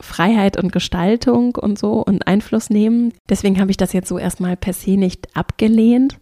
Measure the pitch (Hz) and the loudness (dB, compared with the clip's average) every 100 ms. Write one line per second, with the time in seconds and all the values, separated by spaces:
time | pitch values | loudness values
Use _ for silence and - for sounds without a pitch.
0 | - - 175 226 196 - 185 180 - 180 | -14 -2 2 4 2 0 -2 -2 -2 -2
1 | 175 233 254 240 247 240 - 202 208 226 | 0 2 2 2 0 -2 -4 -2 -2 -2
2 | - 196 - 196 - 220 - 208 214 233 | 0 -2 2 0 0 -4 0 0 2 2
3 | 240 - - 196 202 185 190 190 185 185 | 0 -4 -4 0 2 2 0 0 0 -2
4 | 185 180 185 - 180 180 - 180 - 196 | -4 -4 -4 -4 -4 -4 -6 -6 -2 0
5 | 185 - - - 165 - 220 226 226 240 | 0 -2 -10 -8 -6 -2 2 4 4 4
6 | 269 - | 2 -2